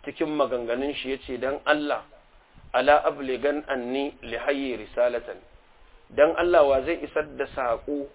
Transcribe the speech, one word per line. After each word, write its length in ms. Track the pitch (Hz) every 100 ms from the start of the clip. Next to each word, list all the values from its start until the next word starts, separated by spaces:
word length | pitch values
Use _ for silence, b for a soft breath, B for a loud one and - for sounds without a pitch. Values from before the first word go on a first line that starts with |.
cikin 260 | - 139 160 151
maganganun 580 | 131 123 120 120 139 135
shi, 160 | 127
ya 60 | 127 -
ce, 120 | 127
"Dan 220 | 127 147 -
Allah, 380 | 151 147 117 - - _ _ _ - -
ala 300 | 120 131 147 165
abligan 580 | 143 135 127 139 147 147
anni 460 | 135 120 131 143 -
li 160 | 120 113
hayyi 400 | - 143 135 113
risalatan", 600 | 104 - 123 120 113 92 - - _ _ - - -
dan 260 | 113 151 165
Allah, 260 | 170 175
wa 180 | 143 135
zai 160 | 127 170
isar 200 | 147 - 151 127
da 100 | 135
saƙo 600 | - 123 113 - 147 139